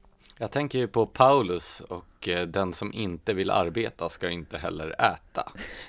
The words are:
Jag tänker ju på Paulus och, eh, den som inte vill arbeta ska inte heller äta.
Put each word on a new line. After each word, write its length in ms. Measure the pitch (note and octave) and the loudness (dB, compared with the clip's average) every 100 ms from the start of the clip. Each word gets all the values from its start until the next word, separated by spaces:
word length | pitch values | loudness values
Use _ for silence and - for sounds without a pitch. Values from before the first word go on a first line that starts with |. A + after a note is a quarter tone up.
| - _ - - | -20 _ -20 -8
Jag 120 | A2 | -4
tänker 280 | C#3 C#3+ B2+ | -2 -2 0
ju 100 | A#2+ | 0
på 180 | A#2 G#2+ | 2 2
Paulus 760 | - C3 C#3 F#2+ F2 - - | 6 8 8 4 -2 -4 -10
och, 480 | - F2+ - - - | -10 -12 -12 -8 -2
eh, 180 | F2 F2 | 0 0
den 260 | F#2 F#2 | 0 0
som 200 | E2+ G#2 | -2 -6
inte 380 | G2+ G2+ E2 - | -6 -6 -4 -4
vill 160 | F#2+ G2 | 0 2
arbeta 580 | G2+ E2+ E2 A2+ - E2 | 2 2 0 -4 -4 -6
ska 220 | - F2+ | -4 -6
inte 280 | E2+ D#2 D#2 | -6 -8 -8
heller 320 | F2 D#2 D#2+ | -6 -6 -6
äta. 640 | - A2+ - - - - - - - | 0 0 0 -8 -8 -6 -8 -14 -14